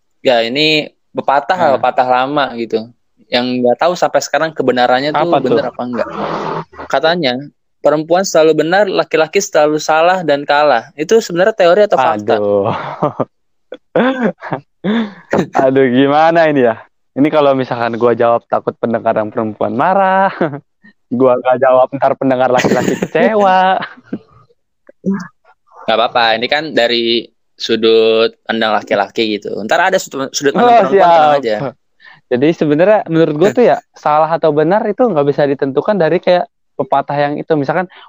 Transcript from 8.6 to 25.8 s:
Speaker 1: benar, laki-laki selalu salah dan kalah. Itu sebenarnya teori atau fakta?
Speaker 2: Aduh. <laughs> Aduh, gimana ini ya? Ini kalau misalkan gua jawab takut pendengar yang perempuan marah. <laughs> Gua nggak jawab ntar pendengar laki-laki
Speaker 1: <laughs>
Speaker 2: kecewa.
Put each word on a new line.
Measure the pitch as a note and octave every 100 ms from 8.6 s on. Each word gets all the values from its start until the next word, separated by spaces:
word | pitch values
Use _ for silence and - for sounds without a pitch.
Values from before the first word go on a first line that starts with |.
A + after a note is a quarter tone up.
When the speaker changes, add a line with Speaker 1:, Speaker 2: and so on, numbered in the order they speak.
Speaker 1:
benar, | D#3 F#3+ G3+
laki-laki | D#3+ D#3 D#3 D#3 G3+
selalu | - D#3 D3+ D3+
salah | D#3 D#3 E3+ F#3+
dan | D#3 C#3+ D3
kalah. | C#3+ D3 A#2 - -
Itu | E3 A3
sebenarnya | - E3+ G#3
teori | - E3+ F#3+
atau | G3+ -
fakta? | B2+ G#2+ G#2 A2
Speaker 2:
Aduh. | G2+ G2+ G#2 - D3 - D3 - B2+ _ _ _ _ - _
<laughs> | E3 B3+ C4 G#3+ - - C#3 - _ F#3 A3+ G#3+ F#3+ - - - -
Aduh, | C3+ C3+ C3+
gimana | B2 C#3 D3 E3 E3+ D#3
ini | C#3+
ya? | A#2+ A2 - _ _
Ini | C3 D3
kalau | D3+ C#3+
misalkan | C3+ B2 B2 A#2 A2+
gua | A#2+ A#2
jawab | A#2 A#2 -
takut | A2 - -
pendengar | A#2 A2+ A2 A2+
yang | G#2+
perempuan | A#2+ A2 G#2 G#2+ A2+
marah. | E3 G3 F#3+ F#3+ G3 - E3 C#3+ -
<laughs> | _ - _ _
Gua | B2 C3 B2
nggak | B2+ B2+
jawab | C3 B2+ C3 C#3
ntar | C3+ C3
pendengar | C3+ B2+ B2+
laki-laki | B2 - - - -
Speaker 1:
<laughs> |
Speaker 2:
kecewa. | - D#3 F#3+ G#3+ G3 F#3 F#3 - - - _ - - _ _ _ _ _ - _ - F#3+ F3+ _ _ _ _ -